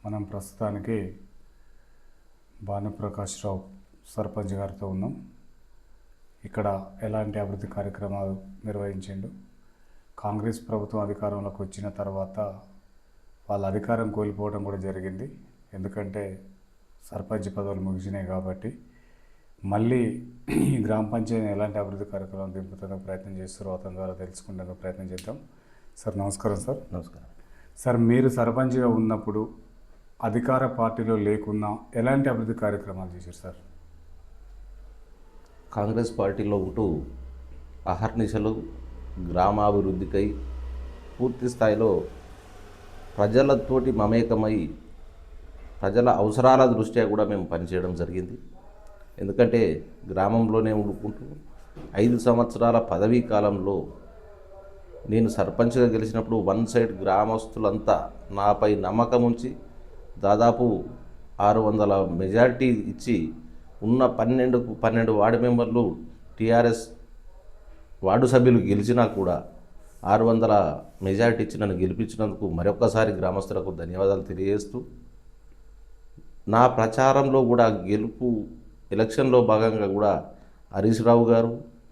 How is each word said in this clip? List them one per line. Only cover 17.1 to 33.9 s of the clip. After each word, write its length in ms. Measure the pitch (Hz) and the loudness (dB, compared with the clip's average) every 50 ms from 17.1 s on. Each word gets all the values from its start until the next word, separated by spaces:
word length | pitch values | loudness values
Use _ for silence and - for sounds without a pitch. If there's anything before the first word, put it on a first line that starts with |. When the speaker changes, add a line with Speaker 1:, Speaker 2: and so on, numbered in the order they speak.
| - 98 98 - 110 107 95 101 95 | -12 -12 -8 -6 -6 -6 -6 -6 -6
Speaker 1:
పదవులు 260 | 104 101 98 98 95 92 95 | -6 -6 -4 -4 -4 -4 -4
ముగిసినాయి 400 | 92 92 95 101 98 98 95 92 92 | -4 -4 -6 -6 -6 -6 -6 -4 -4
కాబట్టి 360 | 92 92 92 92 - - 113 - - - - _ _ _ _ - _ - _ - - _ - - _ - 98 98 | -4 -4 -6 -8 -8 -8 -10 -10 -12 -20 -20 _ _ _ _ -20 _ -20 _ -20 -20 _ -20 -20 _ -6 -2 0
మళ్ళీ 300 | 104 110 117 127 123 117 - - - - - - - - - - - - - 139 | 0 2 2 2 2 2 0 -2 -6 -10 -14 -18 -18 -10 -2 0 0 2 2 2
ఈ 20 | 123 104 | 0 0
గ్రామ 200 | 101 107 107 110 104 107 | 0 0 -2 -2 -2 -2
పంచాయతీ 340 | 117 110 107 117 110 110 104 101 | -4 -2 -2 -2 -2 -2 -2 -2
ఎలాంటి 220 | 101 104 104 95 104 101 | -2 -4 -2 -2 -4 -6
అభివృద్ధి 240 | 98 98 98 104 - - | -6 -6 -10 -10 -8 -8
కార్యక్రమాలు 400 | 98 95 95 95 95 95 95 92 95 | -10 -10 -10 -10 -10 -10 -8 -10 -10
దింపుతుందో 440 | 95 95 95 95 98 92 95 92 95 95 | -12 -12 -14 -14 -12 -12 -12 -12 -10 -10
ప్రయత్నం 260 | 95 92 95 98 95 92 | -10 -10 -10 -12 -12 -12
చేస్తారో 300 | 95 92 - - 98 95 92 92 | -12 -12 -14 -12 -10 -10 -8 -8
అతని 180 | 95 196 180 92 | -10 -12 -10 -8
ద్వారా 160 | 95 185 - 92 95 | -8 -10 -8 -10 -12
తెలుసుకునేందుకు 580 | 90 90 - - - 98 92 92 90 90 90 - | -14 -14 -18 -16 -14 -12 -12 -12 -12 -14 -12 -10
ప్రయత్నం 240 | 92 92 95 95 90 92 | -12 -10 -10 -10 -12 -12
చేద్దాం. 240 | 90 - 107 123 151 - - - - _ _ - - _ - - - | -12 -12 -12 -14 -14 -16 -20 -20 -20 _ _ -20 -20 _ -20 -20 -10
సార్, 160 | - - 92 98 98 | -10 -8 -6 -4 -4
నమస్కారం 360 | 101 92 - - 110 101 92 - | -4 -4 -4 -2 -4 -4 -2 -4
సార్. 140 | 120 139 - - - 92 | -6 -8 -8 -8 -10 -12
Speaker 2:
నమస్కారం. 320 | 90 82 - - - - - - - - - - - - - - - | -12 -12 -12 -18 -20 -20 -20 -20 -20 -20 -20 -20 -20 -20 -20 -20 -8
Speaker 1:
సార్, 160 | - 127 120 117 117 113 | -2 0 2 4 4 4
మీరు 200 | 120 127 123 135 120 | 4 4 4 2 2
సర్పంచ్గా 520 | 120 117 117 117 127 131 127 120 127 123 120 113 | 2 0 0 2 0 0 0 0 2 2 2 2
ఉన్నప్పుడు 440 | 110 110 110 110 104 - 107 101 107 110 110 - - - - - - - - - - _ - - _ - | 2 2 0 0 -2 -4 -4 -4 -4 -4 -4 -8 -18 -20 -20 -20 -20 -20 -20 -20 -20 _ -20 -16 _ -6
అధికార 360 | 113 104 120 120 123 131 131 131 123 123 - | -2 -2 0 0 2 2 2 0 0 0 0
పార్టీలో 360 | 113 113 113 - 113 110 113 107 104 | -2 -2 0 -2 0 0 0 2 2
లేకున్నా 420 | 101 107 104 - 107 104 107 107 104 107 110 - - - 117 | 2 0 0 -2 -4 -4 -4 -2 -4 -6 -8 -10 -8 -4 -2
ఎలాంటి 280 | 113 127 139 139 135 135 | 0 2 2 2 2 0
అభివృద్ధి 240 | 123 123 113 107 117 - 110 | 0 -2 -2 -4 -4 -2 -2
కార్యక్రమాలు 480 | 104 101 98 - 101 95 92 92 90 87 | -2 -2 -4 -6 -10 -10 -10 -10 -12 -12
చేశారు 220 | 87 82 87 85 - | -14 -16 -16 -18 -16
సార్? 180 | - - - 85 - - - - - - | -16 -16 -16 -16 -20 -20 -20 -20 -20 -20